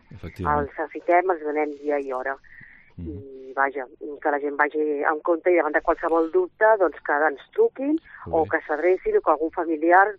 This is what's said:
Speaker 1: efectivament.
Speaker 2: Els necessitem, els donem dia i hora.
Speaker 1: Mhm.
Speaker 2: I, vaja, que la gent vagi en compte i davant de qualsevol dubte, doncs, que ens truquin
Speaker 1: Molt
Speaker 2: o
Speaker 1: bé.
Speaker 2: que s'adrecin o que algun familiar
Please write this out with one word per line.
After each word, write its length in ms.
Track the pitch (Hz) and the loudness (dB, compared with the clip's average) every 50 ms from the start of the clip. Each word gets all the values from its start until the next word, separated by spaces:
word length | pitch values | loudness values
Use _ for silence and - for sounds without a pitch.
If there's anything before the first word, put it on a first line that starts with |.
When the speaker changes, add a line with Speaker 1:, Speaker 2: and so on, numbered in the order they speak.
| _ _ | _ _
Speaker 1:
efectivament. 580 | - 98 - 85 - - 92 151 147 147 143 135 | -20 -14 -14 -14 -8 -4 -2 0 0 0 -2 -4
Speaker 2:
Els 80 | - | -6
necessitem, 520 | - 156 - - 156 - - 175 180 180 190 | -8 -8 -8 -8 -8 0 4 4 4 4 4
els 100 | 175 151 151 | -2 0 -2
donem 280 | 147 143 151 151 151 143 139 | -4 -2 0 -2 -2 -4 -6
dia 180 | 143 147 147 143 | -4 -2 -2 -2
i 120 | 139 135 131 | -2 -4 -6
hora. 240 | 127 131 135 139 - _ - - - - - - - _ _ - 92 | -4 -4 -4 -6 -6 _ -20 -20 -20 -20 -20 -20 -20 _ _ -16 -12
Speaker 1:
Mhm. 100 | 87 82 | -12 -10
Speaker 2:
I, 440 | 87 98 139 135 135 135 131 131 127 | -10 -12 -14 -14 -16 -16 -16 -8 -2
vaja, 320 | 135 135 139 139 143 127 - - - - 151 143 - | 0 0 0 0 -6 -10 -10 -14 -14 -12 -12 -12 -4
que 100 | - 151 | -2 -2
la 80 | 143 143 | -2 0
gent 180 | 143 143 143 | -2 -4 -4
vagi 460 | 143 147 143 - 151 151 151 147 143 151 | -4 -6 -4 -4 -4 -2 -2 -2 -2 -2
en 160 | - 151 151 | -4 -4 -4
compte 300 | - 175 170 160 - 180 | -2 -2 -2 0 2 2
i 40 | 180 | 2
davant 160 | 170 151 156 156 | 2 2 0 -2
de 80 | 160 | -2
qualsevol 500 | - 170 160 - 175 160 165 165 165 160 | 0 -2 -4 -2 -2 0 0 0 0 0
dubte, 340 | 165 185 180 170 _ - 220 220 220 202 | -2 -2 -2 -2 _ 2 4 4 4 4
doncs, 160 | 180 156 - - - | 2 0 -2 -6 -4
que 60 | - 151 143 156 | -2 0 2 2
ens 120 | 151 143 - - _ | 0 0 -4 -14 _
truquin 480 | - 415 453 466 - - 269 285 311 330 _ - - - - | 0 0 0 0 0 -2 -2 -2 -2 -2 _ -10 -20 -16 -10
Speaker 1:
Molt 80 | - - | -2 0
Speaker 2:
o 100 | 165 156 | 0 0
Speaker 1:
bé. 40 | - 165 | 2 -2
Speaker 2:
que 80 | 151 - | -4 -2
s'adrecin 520 | - 151 143 160 180 185 175 - 214 208 | -2 -4 0 2 2 2 2 0 0 0
o 40 | 202 | 2
que 80 | - 175 | 2 2
algun 200 | 151 139 160 156 | 2 2 0 -4
familiar 640 | - 185 160 170 160 151 165 170 175 190 196 214 202 | -4 -4 -4 -2 -2 0 4 6 6 6 6 6 2